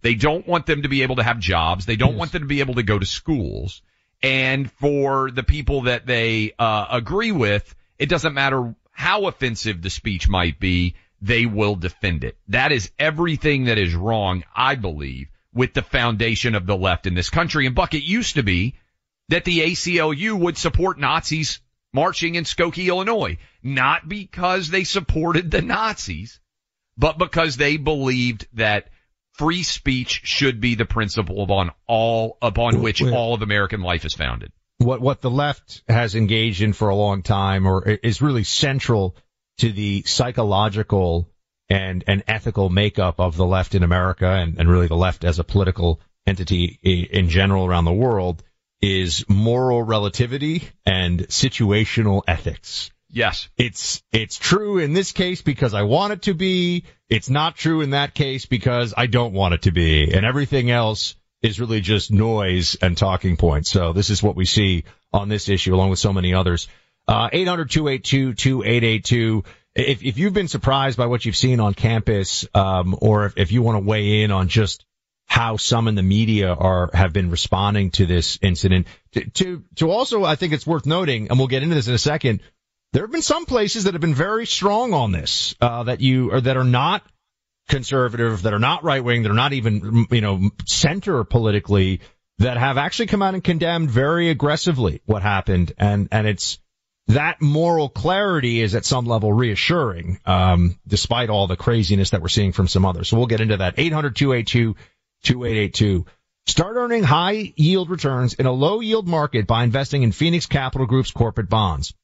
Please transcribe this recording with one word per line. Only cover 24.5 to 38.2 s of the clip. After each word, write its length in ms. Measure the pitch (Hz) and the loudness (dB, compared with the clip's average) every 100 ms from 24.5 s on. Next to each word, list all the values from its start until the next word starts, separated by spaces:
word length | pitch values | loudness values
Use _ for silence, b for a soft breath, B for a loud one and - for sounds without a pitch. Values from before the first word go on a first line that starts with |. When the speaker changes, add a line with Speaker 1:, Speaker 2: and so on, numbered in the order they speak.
| 185 160 | -2 -2
Speaker 1:
they 160 | 185 | -4
supported 680 | 185 202 156 156 165 165 170 | -2 -4 -2 -2 0 0 0
the 120 | 180 | -2
Nazis, 760 | 185 214 220 - - 78 110 - _ _ _ _ _ - | -2 -4 -4 -6 -10 -10 -12 -18 _ _ _ _ _ -2
but 200 | 147 156 | -2 0
because 380 | 180 170 160 123 | -2 0 -2 0
they 220 | 143 156 | 0 0
believed 680 | 143 151 135 127 123 113 - | -2 -2 -2 0 -2 -4 -10
that 380 | 113 107 104 - - _ _ _ | -2 0 0 -4 -20 _ _ _
free 300 | - 151 175 | -2 -2 0
speech 580 | 175 - - 127 123 - | -4 -4 -2 -2 -4 -8
should 360 | - - 139 117 | -6 0 0 0
be 140 | 120 | -2
the 100 | 113 | -2
principle 580 | 113 113 107 113 95 95 | -2 -2 -2 -2 -4 -4
upon 280 | 98 98 87 - - | -2 0 -2 -6 -2
all, 500 | 117 113 113 110 - | 0 2 0 -2 -4
upon 400 | 120 104 117 117 | -2 0 0 0
which 180 | 113 104 | 0 0
Speaker 2:
Well, 140 | 127 | 0
Speaker 1:
all 200 | 123 117 | 0 -2
of 80 | 117 | -2
American 380 | 104 104 98 107 | 0 0 0 -4
life 240 | 90 87 | -4 -4
is 100 | 80 | -4
founded. 380 | - 73 57 50 _ _ _ | -4 -2 -2 -10 _ _ _
Speaker 2:
What, 220 | 120 127 | -4 0
what 220 | 127 135 | -2 -2
the 80 | 131 | -2
left 520 | 127 147 139 _ - - | 0 -2 -4 _ -20 -2
has 260 | 117 117 | 0 0
engaged 460 | 110 104 110 113 92 | 0 2 2 0 0
in 140 | 107 | -2
for 160 | 95 107 | 0 0
a 40 | |
long 280 | 98 104 98 | 2 0 -2
time, 440 | - 101 98 95 95 | 0 0 2 2 2
or 220 | 95 98 | 2 0
i-, 100 | 107 | 0
is 180 | 117 104 | -2 0